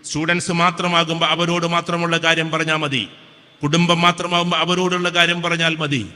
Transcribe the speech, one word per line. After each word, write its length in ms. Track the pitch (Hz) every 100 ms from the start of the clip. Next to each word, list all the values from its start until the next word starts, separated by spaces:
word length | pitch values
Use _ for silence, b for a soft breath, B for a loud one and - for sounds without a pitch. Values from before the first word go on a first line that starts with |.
| -
സ്റ്റുഡൻസ് 460 | 147 160 175 - 170
മാത്രമാകുമ്പോ 640 | 175 170 175 170 165 165 160
അവരോട് 340 | 160 170 175 170 170
മാത്രമുള്ള 400 | 170 170 170 165 165
കാര്യം 240 | 165 160
പറഞ്ഞാൽ 260 | 156 165 156 151
മതി, 180 | 135 98 - - - - _
കുടുംബം 360 | 147 165 175 170 175
മാത്രമാകുമ്പോ 520 | 170 175 175 175 170
അവരോടുള്ള 460 | 165 180 185 180 180 175
കാര്യം 220 | 170 175 170
പറഞ്ഞാൽ 280 | 165 165 160
മതി. 220 | 151 139 95